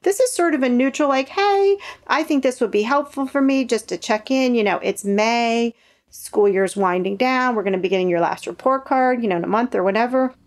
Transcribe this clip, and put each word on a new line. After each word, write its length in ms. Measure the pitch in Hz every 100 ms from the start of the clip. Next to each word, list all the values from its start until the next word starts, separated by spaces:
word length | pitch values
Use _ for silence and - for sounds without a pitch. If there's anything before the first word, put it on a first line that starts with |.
This 180 | - 392
is 100 | 508
sort 240 | - 339 302
of 80 |
a 60 | 254
neutral, 400 | 240 269 262 294
like, 180 | 269 269
"Hey, 480 | - 403 392 392 403 - - -
I 160 | 269
think 200 | 311 294
this 180 | 262 247
would 100 | 220
be 120 | 190
helpful 420 | 214 285 285 - 269
for 140 | 277
me 240 | 269 269 254
just 240 | 220 -
to 80 | -
check 340 | - 214 214
in. 240 | 262 254 240
You 80 |
know, 160 | 208 175
it's 220 | 190 196
May, 720 | 202 202 220 233 233 233 233 - _ _ _
school 380 | - - - 202
year's 300 | 190 190 202
winding 400 | 190 180 185 196
down. 380 | 254 254 254 226
We're 80 |
gonna 140 | 196 190
be 120 | 180
getting 180 | 190 185
your 140 | 170
last 260 | 170 - -
report 380 | 180 - 269 262
card, 360 | 262 254 254
you 60 | 233
know, 80 | 175
in 80 |
a 40 | 170
month 280 | 196 254 208
or 80 |
whatever. 500 | 190 196 247 262 262 -